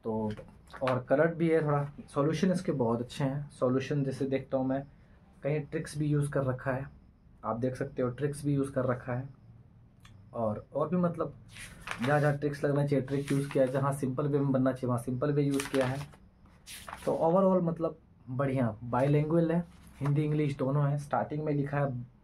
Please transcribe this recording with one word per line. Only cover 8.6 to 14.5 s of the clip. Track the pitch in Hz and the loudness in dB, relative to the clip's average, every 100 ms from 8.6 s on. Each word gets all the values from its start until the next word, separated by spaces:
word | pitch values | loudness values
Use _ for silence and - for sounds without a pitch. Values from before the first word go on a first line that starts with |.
| 135 | 0
कर | - 127 | -2 -2
रखा | 120 - | -2 -4
है। | 123 139 - - - - - - - - - - | -6 -6 -14 -20 -20 -20 -20 -20 -20 -20 -20 -12
और, | 123 110 107 - 135 | -4 -2 -4 -4 -2
और | 156 | 0
भी | 180 | 2
मतलब | 175 165 151 - - - - - - - 123 | 0 0 -6 -8 -20 -18 -18 -16 -12 -4 2
जहाँ | 147 | 4
जहाँ | 147 143 | 4 2
tricks | 143 143 | -2 0
लगना | 147 143 143 | 0 2 2
चाहिए | 139 131 | 2 2
trick | 139 139 | -4 0
use | 139 139 | 0 2
किया | 143 | 2
है, | 131 | 2
जहाँ | 135 139 | 2 0
simple | 143 131 127 147 | 0 -2 -2 0
वे | 143 | 0
में | 143 | 2